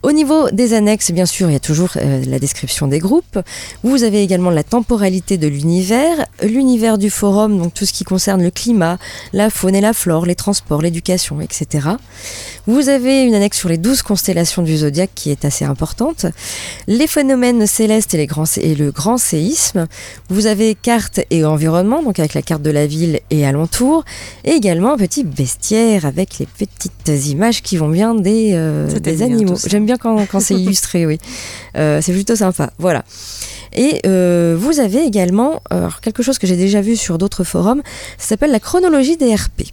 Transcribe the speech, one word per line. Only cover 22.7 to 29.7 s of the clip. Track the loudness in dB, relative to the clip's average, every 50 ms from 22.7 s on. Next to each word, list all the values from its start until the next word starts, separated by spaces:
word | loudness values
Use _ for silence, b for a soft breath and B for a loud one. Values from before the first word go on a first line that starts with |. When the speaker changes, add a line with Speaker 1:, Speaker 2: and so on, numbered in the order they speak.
Speaker 1:
la | 2 2 0 0
ville | 0 0 0 0 0 -2 -2 -2
et | 0 2 2
alentour. | 2 2 0 -2 -2 -2 0 2 2 2 0 0 B B B B B B B B
Et | 0
également | 0 2 2 2 2 2 2 2 2
un | 2
petit | 0 -2 0 -2 -4
bestiaire | -4 -2 -2 -4 -4 -4 -8 -4 -2 2 2 4 4 2 2 0
avec | -2 -2 -2 -4 -4 -4 -10
les | -10
petites | -10 -6 -8 -8 -8 -8 -12 -12 -12 -12 -8 -4 -2 -2 0 0 -2
images | -2 0 2 0 0 0 -4
qui | -4 -2
vont | 0 0 0
bien | 2 2 2 2 2
des, | 0 2 2 2 2 2 2 2
euh, | 0 0 -2 -2 -2 -2 -2
Speaker 2:
Ça, | -2 -2
t'aimes |
Speaker 1:
des | -2 -2 -2 0 0
Speaker 2:
bien | 0 2
Speaker 1:
animaux. | 2 2 2 0
Speaker 2:
tout | -2
ça. | -2
Speaker 1:
J'aime | 0